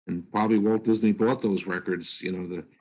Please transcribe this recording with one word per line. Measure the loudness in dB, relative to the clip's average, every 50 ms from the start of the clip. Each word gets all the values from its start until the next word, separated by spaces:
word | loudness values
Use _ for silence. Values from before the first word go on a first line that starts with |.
| _ -6
And | -6 -6 -6 -4 -2
probably | 0 2 4 4 4
Walt | 4 4 2 2 2
Disney | 2 0 4 4 2 4
bought | 4 4 2 2 2 0
those | 0 0 0 -2
records, | -2 -4 -4 -2 -2 -4 -4 -4 -8 -10 -8
you | -6 -6 -6
know, | -6 -6 -8
the | -8 -10 -12 -12 _ -20